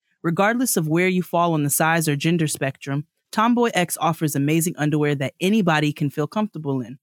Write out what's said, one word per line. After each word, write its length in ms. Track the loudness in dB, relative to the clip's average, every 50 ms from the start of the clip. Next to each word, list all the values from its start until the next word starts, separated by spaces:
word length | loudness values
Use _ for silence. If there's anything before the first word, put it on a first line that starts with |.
| _ _ _ _
Regardless 540 | -4 -2 0 2 2 2 2 0 0 0 0
of 120 | 0 0 2
where 200 | 2 2 2 2
you 140 | 2 0
fall 300 | -2 0 0 0 2 2 2
on 80 | 0
the 80 | 0 0
size 380 | 0 0 2 2 2 2 2 0
or 80 | 0
gender 300 | 0 0 0 2 2 0
spectrum, 600 | -2 -2 -4 -6 -6 -6 _ -8 -6 -6 -6 -6 _ _ _ _ _
Tomboy 400 | -2 0 2 2 2 2 2 0 0
X 220 | 0 -2 -2 -2 -2
offers 340 | -2 -2 0 0 -2 -2 0
amazing 380 | 0 0 2 2 2 0 0 -2
underwear 380 | -2 -2 0 0 2 0 0 0
that 200 | -2 -4 -6 -4 -2
anybody 520 | 0 0 2 2 2 2 2 2 2 0
can 180 | 0 0 -4 -4
feel 160 | -2 -4 -4
comfortable 540 | -4 -2 -4 -4 -4 -6 -6 -4 -4 -4 -4
in. 180 | -4 -8 -12 -18